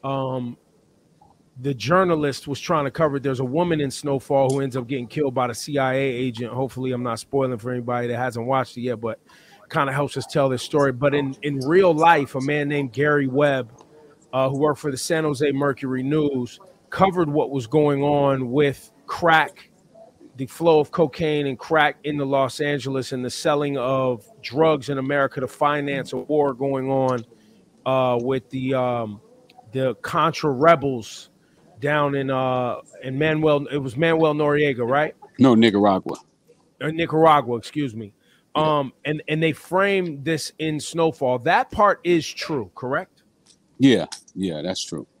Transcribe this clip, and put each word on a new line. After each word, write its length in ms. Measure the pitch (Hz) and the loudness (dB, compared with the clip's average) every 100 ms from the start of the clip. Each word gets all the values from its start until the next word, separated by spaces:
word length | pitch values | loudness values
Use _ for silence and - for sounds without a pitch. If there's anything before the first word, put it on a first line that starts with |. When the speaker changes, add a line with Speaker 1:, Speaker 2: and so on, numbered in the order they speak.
Speaker 1:
um, 540 | 135 135 131 131 120 120 _ _ _ _ _ _ _ _ _ - | -4 -4 -4 -6 -8 -12 _ _ _ _ _ _ _ _ _ -8
the 120 | 135 | -6
journalist 760 | 127 113 180 185 160 147 127 - | -4 2 2 4 2 0 -4 -8
was 100 | 139 | -8
trying 260 | - 160 | -2 -2
to 60 | 139 | -2
cover 280 | 139 160 139 | 0 0 0
it. 40 | |
There's 160 | 135 127 | -2 -2
a 60 | |
woman 360 | 127 147 175 156 | -2 -2 0 0
in 120 | 139 | -2
Snowfall 580 | - 147 135 - 139 131 | -6 -4 -4 0 2 2
who 100 | 139 | 0
ends 160 | 139 131 | -2 -6
up 120 | 117 | -6
getting 180 | 135 120 | -6 -6
killed 260 | 151 143 | -2 -2
by 140 | 127 123 | 0 -2
the 80 | |
C 240 | 110 - 139 | -4 -4 0
I 160 | 131 | 0
A 40 | 131 | 0
agent. 520 | 135 123 131 113 117 | -2 -2 -4 -4 -8
Hopefully 380 | 120 131 127 131 | -4 -6 -4 -4
I'm 140 | 123 | -4
not 160 | 123 113 | -4 -6
spoiling 380 | - 139 131 120 | -4 -2 0 -4
for 120 | 120 | -6
anybody 380 | 123 120 120 120 | -6 -4 -4 -2
that 80 | 120 | -2
hasn't 300 | 127 117 120 | -4 -4 -2
watched 300 | 135 123 123 | 0 -2 -6
it 40 | |
yet, 200 | 123 113 | -6 -4
but 200 | 113 - _ - _ - _ | -6 -8 _ -20 _ -20 _
kinda 220 | 160 139 | 0 0
helps 240 | 139 143 139 | 0 -4 -6
us 100 | - | -4
tell 220 | 156 139 | 0 0
this 140 | 127 | 0
story. 280 | - 151 139 | -2 2 2
But 240 | 123 143 | 2 0
in, 220 | 143 139 135 | 2 -2 -6
in 180 | 147 139 | -6 -4
real 340 | 131 180 185 | 2 4 6
life, 400 | 151 165 160 135 | 6 6 4 2
a 60 | 135 | -4
man 280 | 135 147 143 | -2 -2 0
named 240 | 147 135 | -2 -2
Gary 360 | 127 147 147 135 | 0 2 2 2
Webb, 420 | 131 147 135 117 - - - - _ _ | 2 2 2 -4 -14 -20 -20 -20 _ _
uh, 160 | 131 131 | 0 0
who 100 | 135 | 2
worked 220 | 151 143 | 0 0
for 100 | 147 | -6
the 60 | 127 | -6
San 240 | - 165 | -4 -2
Jose 300 | 156 131 147 | -2 0 -2
Mercury 500 | 135 143 131 131 131 | 0 -2 -2 -4 -4
News, 560 | 131 151 147 135 120 - - _ _ | -2 0 0 -2 -6 -12 -20 _ _
covered 400 | - 196 180 156 | 2 2 4 0
what 200 | 147 131 | 2 0
was 160 | 135 113 | -4 0
going 360 | 156 147 139 | 2 4 2
on 480 | 143 147 139 135 123 | 2 2 2 0 -2
with 420 | 139 143 135 - _ - | 0 0 -2 -16 _ -12
crack, 640 | - 170 160 147 - - _ _ - - _ - 123 | 0 4 4 2 -6 -20 _ _ -20 -20 _ -20 -12
the 80 | |
flow 340 | 131 - 165 156 | -12 0 4 4
of 120 | 143 | 2
cocaine 560 | - 156 - 160 151 139 | 0 -2 0 -2 -2 -4
and 120 | 127 | -6
crack 380 | - 160 147 - | 0 2 2 0
into 180 | 147 147 | -6 -4
Los 380 | 139 139 131 - | 0 0 0 -2
Angeles, 520 | 147 147 131 135 120 | -2 -2 -2 -4 -4
and 120 | 131 | -6
the 60 | 123 | -6
selling 480 | - 160 147 147 139 | -4 0 0 0 -2
of 480 | 123 135 131 120 - - | 0 0 0 -2 -10 -18
drugs 480 | - 123 160 151 127 | -8 2 2 2 -2
in 80 | 139 | -4
America 420 | 131 143 135 - | -2 0 0 -2
to 80 | 127 | -8
finance 640 | - 147 147 143 139 127 | 0 0 0 -4 -6 -6
a 60 | 135 | -8
war 340 | - 151 143 | -2 0 2
going 380 | 123 139 135 131 | 0 -4 -2 0
on, 340 | 135 131 123 113 _ _ _ _ _ 127 | 0 2 0 -6 _ _ _ _ _ -2
uh, 320 | 131 127 120 | 0 2 0
with 260 | 123 135 _ | -2 -4 _
the, 240 | 135 131 | -6 -2
um, 480 | 131 123 120 110 104 _ _ _ - - | 0 0 -2 -6 -10 _ _ _ -20 -10
the 220 | 131 131 110 | -4 -4 -4
Contra 480 | - 170 160 - 156 | -4 2 2 0 -4
rebels 800 | 127 156 165 139 123 107 - - _ _ _ _ - | 2 4 4 2 -6 -10 -18 -20 _ _ _ _ -8
down 340 | 143 151 143 | -2 0 0
in, 160 | 139 135 | -2 -2
uh, 460 | 131 131 127 123 - - - | -2 -2 -2 -4 -6 -12 -14
in 160 | 131 135 | -8 -2
Manuel, 480 | 156 156 156 147 143 | 0 2 2 2 0
it 100 | 143 | -6
was 180 | 135 117 | -6 0
Manuel 380 | 165 160 160 | 0 4 2
Noriega, 520 | 151 147 147 147 123 117 | 2 2 2 0 0 0
right? 280 | 139 156 - - - | 0 0 -6 -20 4
Speaker 2:
No, 160 | 131 | 6
Nicaragua. 600 | 113 113 101 101 95 - - _ _ _ _ _ _ | 8 6 6 4 2 -2 -10 _ _ _ _ _ _
Speaker 1:
Or 140 | 143 | -6
Nicaragua, 640 | 160 156 156 160 147 120 117 | -4 -2 4 6 6 4 -6
excuse 400 | - 151 143 110 | -6 -6 -6 -8
me. 160 | 101 _ _ _ _ | -14 _ _ _ _
Speaker 2:
Yeah. 260 | 151 156 147 | 0 2 2
Speaker 1:
Um, 120 | 135 _ 143 | -2 _ -6
and, 160 | 151 - | -6 -4
and 140 | 156 | -2
they 100 | 160 | 0
framed 720 | 139 - 180 196 196 180 143 135 | -2 -2 0 2 0 -2 -6 -4
this 260 | 156 - - | -4 -6 -6
in 200 | 156 151 | -4 -4
Snowfall. 600 | - 165 160 156 131 127 | -6 0 -2 0 -4 -2
That 320 | 127 202 262 | 0 0 0
part 300 | - 208 170 | 2 2 2
is 240 | 175 170 - | 0 0 -2
true, 420 | - - 147 98 | -10 -6 -6 -6
correct? 480 | - 127 147 190 _ _ _ _ _ _ - | -10 -6 -6 -8 _ _ _ _ _ _ 2
Speaker 2:
Yeah, 260 | 135 104 78 - _ | 4 4 0 -12 _
yeah, 260 | 90 95 76 | -8 -6 -4
that's 240 | 87 95 | -6 -6
true. 220 | - 78 - _ | -8 -12 -12 _